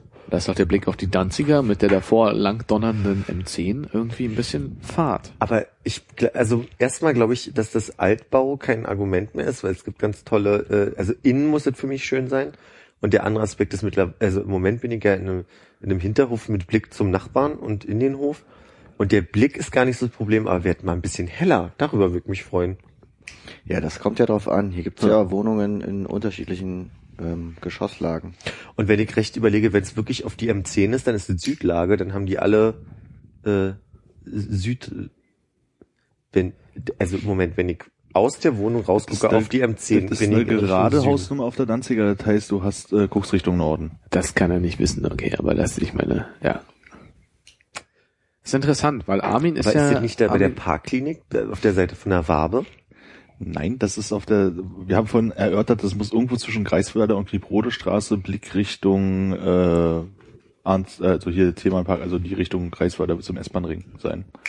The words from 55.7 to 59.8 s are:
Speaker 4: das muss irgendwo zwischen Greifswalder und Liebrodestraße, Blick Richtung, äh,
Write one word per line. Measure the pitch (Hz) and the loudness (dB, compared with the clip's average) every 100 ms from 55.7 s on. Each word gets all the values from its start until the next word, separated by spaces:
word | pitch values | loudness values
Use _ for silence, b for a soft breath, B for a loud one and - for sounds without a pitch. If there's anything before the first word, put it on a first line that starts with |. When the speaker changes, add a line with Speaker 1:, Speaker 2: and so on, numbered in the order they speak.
| 110 | 2
Speaker 4:
das | 101 101 | 0 -2
muss | 104 | 0
irgendwo | 113 123 123 | 0 0 -2
zwischen | - 113 | -4 -4
Greifswalder | 98 95 - 110 107 101 | 0 0 0 0 2 0
und | 98 | -2
Liebrodestraße, | 95 - 98 120 - 92 104 - 104 | -6 -2 -2 0 -4 -2 -2 0 -4
Blick | 95 98 - | -4 -8 -4
Richtung, | 98 101 - 98 95 95 95 95 | -4 -2 0 2 2 2 0 -2
äh, | 90 90 90 90 85 | -2 2 4 4 4